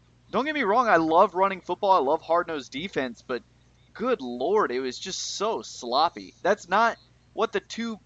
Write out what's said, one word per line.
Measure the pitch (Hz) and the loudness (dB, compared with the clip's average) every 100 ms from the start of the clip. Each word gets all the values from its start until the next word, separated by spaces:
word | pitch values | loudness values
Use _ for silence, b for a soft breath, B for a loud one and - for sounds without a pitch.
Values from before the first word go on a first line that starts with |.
| _ _ _ | _ _ _
Don't | 202 | -4
get | 285 302 | -2 -2
me | |
wrong, | 208 226 233 | 2 2 4
I | 175 | 4
love | 160 160 202 175 | 6 6 4 4
running | 196 190 | 0 0
football, | - 180 202 | -6 -2 2
I | 185 | 4
love | 131 156 | 4 0
hard-nosed | - 170 170 156 123 | 0 0 0 -6 -8
defense, | 135 190 160 131 117 - | -10 -6 -4 -4 -8 -8
but | 120 - _ _ _ _ | -8 -8 _ _ _ _
good | - 240 240 | -6 -2 -2
lord, | 127 123 139 208 165 | -4 -4 0 2 2
it | 123 | 0
was | 131 - | -4 -6
just | 190 - - - | -10 -10 -8 -4
so | 208 175 | -4 -4
sloppy. | 110 - 123 127 165 107 95 - | -8 -12 -4 0 0 -2 -14 -4
That's | - - 175 | -2 -2 0
not | 190 226 - _ _ _ | 0 2 0 _ _ _
what | - 220 | -4 -4
the | 196 | -4
two | - - 233 214 | -8 -8 -8 -10